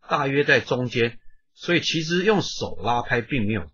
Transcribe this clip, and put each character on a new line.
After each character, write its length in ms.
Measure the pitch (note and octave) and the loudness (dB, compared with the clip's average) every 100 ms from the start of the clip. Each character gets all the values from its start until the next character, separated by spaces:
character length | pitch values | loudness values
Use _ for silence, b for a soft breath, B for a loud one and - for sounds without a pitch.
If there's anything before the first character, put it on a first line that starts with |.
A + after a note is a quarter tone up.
| - | -4
大 180 | D3+ C#3 | -2 2
约 160 | C#3 | 2
在 160 | D3 B2+ | 4 4
中 300 | - B2+ B2 | 2 -2 0
间， 320 | A#2+ A#2 - - - _ | 0 0 -2 -16 -20 _
所 240 | - - E3+ | -8 0 0
以 40 | |
其 220 | - D#3 | 0 -2
实 220 | D#3 F3 | -2 0
用 180 | G3 G3 | 2 2
手 340 | A#2 - G2 - | 0 -4 -6 -4
拉 180 | G#2 A#2+ | 0 0
拍 180 | - A#2+ | 0 -2
并 260 | A2+ C3 G#2 | 0 0 0
没 60 | |
有 180 | A2 D#2+ | -2 -4